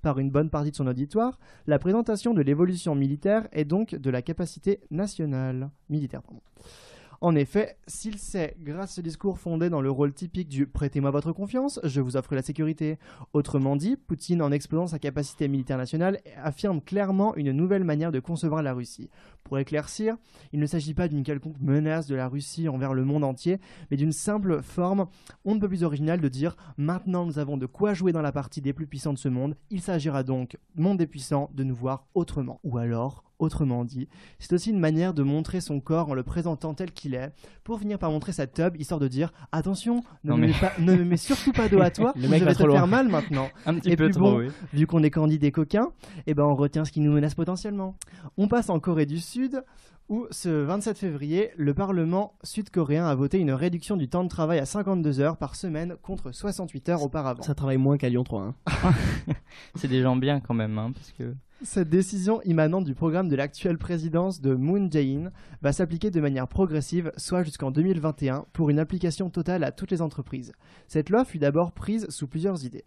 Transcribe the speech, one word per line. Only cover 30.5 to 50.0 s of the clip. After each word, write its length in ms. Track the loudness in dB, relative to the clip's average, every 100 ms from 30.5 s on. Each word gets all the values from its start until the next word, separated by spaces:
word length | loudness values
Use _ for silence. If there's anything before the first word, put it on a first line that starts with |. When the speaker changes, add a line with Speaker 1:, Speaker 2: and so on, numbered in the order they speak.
| -12 _ 0
Speaker 1:
monde 240 | 0 2
des 80 | -2
puissants, 420 | -4 -2 -2 -2 -4
de 80 |
nous 100 | -4
voir 320 | -2 -4 -4 _
autrement ». 460 | -2 -2 -4 -6 -8
Ou 140 | -6 -2
alors, 460 | -2 -2 -4 -8 _ _
autrement 460 | -2 0 0 0 -4
dit, 240 | -8 -10 -14 -20 -20
c'est 120 | -2
aussi 180 | 0 0
une 80 | 2
manière 340 | 2 2 0
de 100 | 0
montrer 380 | 2 0 -2 -6
son 180 | -4 -6
corps 300 | 0 0 0
en 40 |
le 100 | -4
présentant 500 | -2 -4 -2 -4 -6
tel 180 | -8 -10
qu'il 220 | -8 -8
est, 180 | -6 -8 -14 -20 -18
pour 160 | -10 -6
finir 200 | -4 -4
par 120 | -2
montrer 220 | -2 -4
sa 140 | -4 -4
teub, 280 | 0 -2 -2
histoire 220 | -6 -2
de 80 | 0
dire « 240 | 0 -2 -6 -6
Attention, 500 | -4 -2 -2 -2 -2 -4 -10 0
ne 60 |
Speaker 2:
Non, 40 | 4
Speaker 1:
me 60 |
Speaker 2:
mais 60 | 4
Speaker 1:
mets 120 | 4
pas, 140 | 0 2
ne 140 | 6
me 120 | 6 6
mets 100 | 0
surtout 380 | 2 2 2
pas 160 | 2 6
dos 100 | 6
à 100 | 6
toi, 220 | 4 0
Speaker 3:
<laughs> 40 | 2
Le 100 | 4
Speaker 1:
ou 20 |
Speaker 3:
mec 100 | 6
Speaker 1:
je 40 |
Speaker 3:
va 60 | 6
Speaker 1:
vais 40 | 6
te 60 |
Speaker 3:
trop 80 | 8
Speaker 1:
faire 80 | 8
Speaker 3:
loin. 160 | 6 6
Speaker 1:
mal 100 | 4
maintenant. » 400 | 2 0 -2 -2 -4 -2
Speaker 2:
Un 100 | 0
petit 160 | 2
Speaker 1:
Et 40 | 6
Speaker 2:
peu 100 | 6
Speaker 1:
puis 60 | 6
Speaker 2:
trop, 160 | 6
Speaker 1:
bon, 60 | 6
Speaker 2:
oui. 80 | 0 -8 -4
Speaker 1:
vu 140 | 0 4
qu'on 160 | 6
est 80 | 4
candide 340 | 4 2 4 2
et 80 |
coquin, 380 | 2 2 2 0 -4 -18 -10 -2
eh 80 |
ben 100 | 2
on 120 | 4 4
retient 280 | 2 0
ce 80 | -2
qui 80 | 2
nous 140 | 4
menace 220 | 4 2 -2
potentiellement. 600 | -4 -4 -6 -6 -8 -10 -18 -18 -12 0
On 140 | 2
passe 200 | 2 2
en 100 | 0
Corée 240 | 2 2 0
du 140 | -2
Sud, 440 | -6 -4 -4 -4 -10 -20 -20 -20